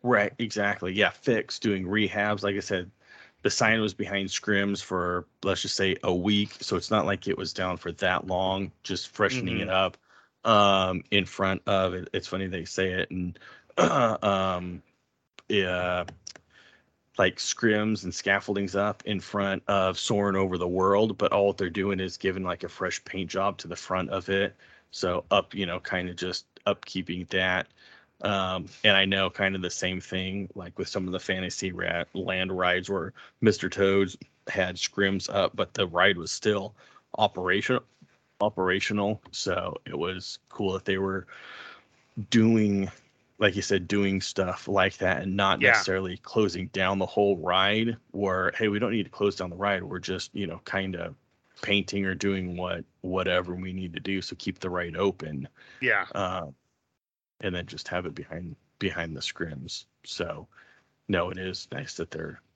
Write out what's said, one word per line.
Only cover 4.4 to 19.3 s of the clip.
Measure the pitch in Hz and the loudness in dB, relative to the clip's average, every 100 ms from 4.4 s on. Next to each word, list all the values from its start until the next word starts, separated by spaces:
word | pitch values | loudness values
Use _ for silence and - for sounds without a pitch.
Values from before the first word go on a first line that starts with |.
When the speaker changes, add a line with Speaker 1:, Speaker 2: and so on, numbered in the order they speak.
| - 101 101 95 | 0 2 2 -2
Speaker 1:
for, | - 92 87 90 85 _ | -2 -2 0 -2 -6 _
let's | 95 90 | -2 -2
just | 90 - | -2 0
say, | 95 - | 0 2
a | - | 0
week. | 90 90 104 107 - | 2 4 2 2 -6
So | - 92 | -4 -4
it's | - | 2
not | 110 92 | 2 2
like | 98 - | -2 -2
it | 92 | -4
was | 92 | -4
down | - 92 87 | -4 -4 -4
for | 87 | -6
that | 85 95 92 92 | -2 0 0 0
long, | 92 95 95 98 _ | 0 0 0 -4 _
just | - 92 - | -6 -6 -6
freshening | - 101 131 92 90 | 0 2 2 -2 -2
it | 87 | 0
Speaker 2:
Mm-hmm. | |
Speaker 1:
up, | 92 95 - _ - _ _ | 2 2 -2 _ -20 _ _
um, | 113 107 101 98 92 92 - | 4 8 8 6 4 0 2
in | 101 | 2
front | 90 - 95 95 - | 2 0 0 0 2
of | 98 95 | 2 2
it. | 90 - | -2 -4
It's | - - | -6 -4
funny | 92 95 | -4 -4
they | 90 | -6
say | 85 - 95 | -6 -2 0
it. | 92 - | 0 -4
And, | 92 90 87 - - | -2 -4 -6 -18 -20
<clears throat> | _ - | _ 2
um, | - 147 117 110 107 98 95 90 90 87 _ _ _ _ _ - _ | 4 4 2 2 2 2 2 -2 -4 -10 _ _ _ _ _ -20 _
yeah, | 107 92 90 90 90 87 - - - _ _ - _ _ _ _ - | 0 2 0 0 -2 -4 -10 -20 -20 _ _ -20 _ _ _ _ 2
like, | 95 - | 2 2
scrims | - - 117 107 107 107 | -6 0 2 4 2 -2
and | 92 | -4
scaffoldings | - 98 98 - 101 98 98 | -6 0 0 0 -2 0 0
up | 104 101 | 0 -2
in | - 101 | -4 -6
front | - | -4